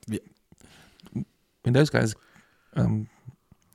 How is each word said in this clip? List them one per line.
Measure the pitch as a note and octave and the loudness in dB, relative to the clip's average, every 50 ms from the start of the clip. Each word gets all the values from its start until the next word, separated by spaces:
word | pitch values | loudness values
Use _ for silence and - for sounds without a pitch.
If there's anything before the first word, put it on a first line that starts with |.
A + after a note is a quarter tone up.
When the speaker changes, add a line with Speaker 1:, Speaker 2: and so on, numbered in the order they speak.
| - | -10
Speaker 1:
Yeah. | - G#2+ - - _ _ _ _ _ _ - - - - - - _ _ _ - - - - - - _ _ _ _ _ _ | -8 -8 -8 -8 _ _ _ _ _ _ -20 -20 -20 -20 -20 -20 _ _ _ -20 -12 -10 -10 -10 -10 _ _ _ _ _ _
Speaker 2:
when | - A#2+ B2 | -2 2 4
those | C3 D#3 D3 | 4 4 4
guys, | - B2 A#2 A2 G#2+ - _ _ _ _ _ _ _ _ _ _ - | 2 0 0 -2 -4 -8 _ _ _ _ _ _ _ _ _ _ -2
um, | - A#2+ A2+ G#2+ G#2+ G#2+ - _ _ _ B2 - _ _ _ _ _ _ _ _ | 0 0 0 0 -2 -6 -8 _ _ _ -20 -20 _ _ _ _ _ _ _ _